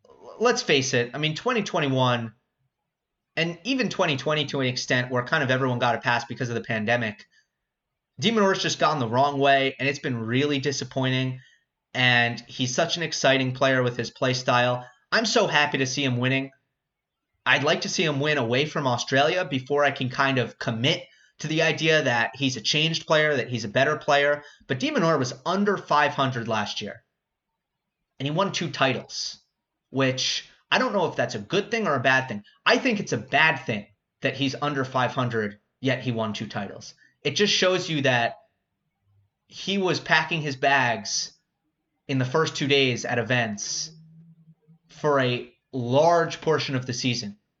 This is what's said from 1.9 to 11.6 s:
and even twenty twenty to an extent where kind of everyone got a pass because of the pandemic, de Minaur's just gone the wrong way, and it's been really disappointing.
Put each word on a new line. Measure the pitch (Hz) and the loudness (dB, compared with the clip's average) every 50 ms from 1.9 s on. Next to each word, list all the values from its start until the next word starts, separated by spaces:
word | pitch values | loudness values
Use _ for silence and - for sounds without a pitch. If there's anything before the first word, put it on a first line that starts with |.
| 131 131 127 123 120 117 117 113 - _ _ _ _ _ _ _ _ _ _ _ _ _ _ _ _ _ _ _ - | 2 2 4 2 2 0 -2 -6 -10 _ _ _ _ _ _ _ _ _ _ _ _ _ _ _ _ _ _ _ -4
and | 151 165 170 170 - - | -4 -2 -4 -4 -6 -4
even | 226 269 254 233 170 | -4 -2 0 0 -2
twenty | - - 185 160 143 | -2 -2 0 0 0
twenty | 131 - 156 151 151 143 | -2 -2 -2 -2 -2 -2
to | - - 139 | -2 -2 -2
an | 131 127 | -2 -2
extent | 123 - - - 135 123 123 127 | -2 -4 -2 0 0 0 0 0
where | 127 123 123 | -2 -2 -2
kind | - 160 156 139 | 0 0 0 0
of | 127 | 2
everyone | 131 127 135 127 123 120 | 0 0 0 0 0 0
got | 123 120 117 | 0 0 0
a | 110 | 0
pass | - 131 120 113 - | 0 0 0 0 -2
because | - 120 - 135 120 | -6 -8 -6 -6 -4
of | 117 | -4
the | 113 | -6
pandemic, | 104 - 117 107 107 110 120 120 117 107 104 - - _ _ _ _ _ _ _ _ _ _ _ _ _ _ _ _ _ _ - | -4 -4 -4 -2 0 0 0 0 0 -2 -6 -8 -16 _ _ _ _ _ _ _ _ _ _ _ _ _ _ _ _ _ _ -2
de | 131 214 | 0 2
Minaur's | 226 220 202 190 190 - | 2 4 4 4 2 2
just | - 156 - - | 0 -4 -2 0
gone | 170 151 156 143 | 2 2 2 0
the | 120 107 | -2 0
wrong | 113 127 139 143 143 139 | 2 2 2 2 2 4
way, | 135 139 139 135 135 135 - - | 4 6 6 6 4 2 -2 -2
and | 127 139 | -2 -2
it's | 139 - | -2 -2
been | - 143 127 113 | -4 -4 -4 -4
really | 113 113 120 131 147 147 147 139 | -2 0 0 2 2 2 0 0
disappointing. | 131 147 123 - 139 131 - 135 131 127 127 127 131 127 127 127 - _ _ _ | -2 -2 -2 -4 -6 -6 -4 -2 0 0 0 0 0 -2 -4 -8 -12 _ _ _